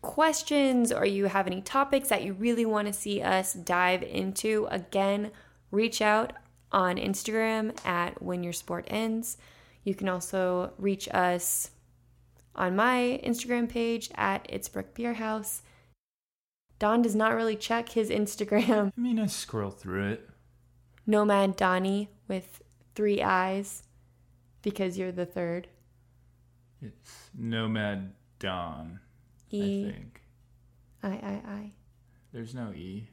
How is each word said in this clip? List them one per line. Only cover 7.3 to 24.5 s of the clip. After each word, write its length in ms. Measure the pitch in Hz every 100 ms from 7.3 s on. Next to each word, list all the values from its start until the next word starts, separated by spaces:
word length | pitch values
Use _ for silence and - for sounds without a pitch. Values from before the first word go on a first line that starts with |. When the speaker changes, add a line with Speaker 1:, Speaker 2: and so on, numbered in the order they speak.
| 220 226 220 220 - -
Speaker 1:
at 360 | 175 175 -
when 200 | 180 180
your 100 | 175
sport 340 | 170 - 175 -
ends. 480 | 208 226 220 233 - - - - -
You 100 | -
can 140 | 196 196
also 640 | 180 - 190 185 180 180 -
reach 300 | 196 190 -
us 580 | 185 180 180 175 - - - _ _ _ _ _ _ _
on 220 | - 180 190
my 440 | 233 254 247 254
Instagram 440 | - 233 240 240 233
page 420 | 240 233 233 -
at 320 | - 196 196 -
It's 200 | 196 -
Brooke 260 | - 190
Beer 200 | - 240
House. 480 | 226 220 220 208 - - - _ _ _ _ _ _ _ _ _ _
Don 240 | 208 233
does 120 | 233
not 200 | 208 220
really 220 | 226 226 214
check 340 | - 233 233
his 200 | 226 214
Instagram. 800 | 208 208 - 208 208 208 214 202
<laughs> 20 | 220
Speaker 2:
I 40 |
mean, 180 | 247 226
I 80 | 214
scroll 440 | - - 113 101
through 400 | - 95 95 101
it. 160 | 113 - - _ _ _ _ _ _ -
Speaker 1:
Nomad 500 | 208 208 202 196 185
Donnie 520 | 190 185 190 202 208 - -
with 340 | 190 185 - - _ _
three 280 | - 208 202
I's 600 | 196 185 185 190 196 - - _ _ _ _ _ _